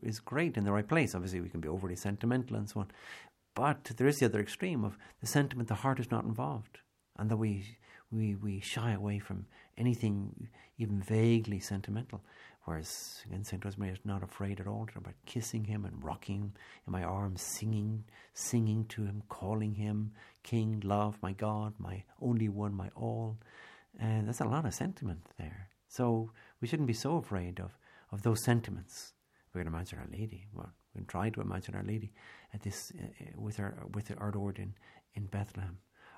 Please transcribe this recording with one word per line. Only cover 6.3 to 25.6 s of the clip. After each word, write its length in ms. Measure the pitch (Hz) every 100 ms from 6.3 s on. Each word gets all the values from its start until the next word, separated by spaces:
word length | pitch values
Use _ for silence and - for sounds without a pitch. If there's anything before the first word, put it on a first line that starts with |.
| 117 139 120 - - _ _ _ -
and 140 | 107
that 60 | 110
we, 280 | 110 101 104 113 - - -
we, 240 | 110 107
we 240 | 98 104 98
shy 320 | - 113 117
away 300 | 101 101 101
from 260 | - 95 98 - - -
anything 720 | 123 113 110 101 101 - 110 - - -
even 220 | 113 101
vaguely 600 | 95 110 113 117 110 98
sentimental. 640 | - 98 101 107 127 101 - - - -
Whereas, 580 | - 80 78 - - - -
again, 180 | 92
Saint 180 | 101 92
Rosemary 300 | 101 101 98
is 60 | 95 104
not 160 | 98
afraid 360 | 92 - 98 98
at 80 | 98
all 220 | 107 113 104
about 160 | - - -
kissing 380 | 123 117 113
him 200 | 107 107
and 180 | 98 -
rocking 340 | - - - 101
him 160 | 101 101 - - -
in 60 |
my 80 | 92
arms, 400 | 87 95 101 90
singing, 640 | - - 110 110 104 110 110 - -
singing 540 | - - 120 110 110 110
to 160 | -
him, 180 | 101 101 -
calling 460 | - 95 110 107
him 380 | 104 107 107 107 - - -
King, 380 | - 117 110 107
Love, 360 | 98 104 104 104
my 140 | 95
God, 400 | 98 107 107 107 107
my 260 | 92 95 - -
only 260 | 123 117 107
one, 240 | 101 104
my 160 | 98 98 -
all. 400 | 117 113 113 110 - - - - _ -
And 260 | 113 110 107
that's 140 | 110
a 60 | 107
lot 180 | 143
of 80 | 131
sentiment 540 | - 190 196 104 85 - -
there. 320 | 80 98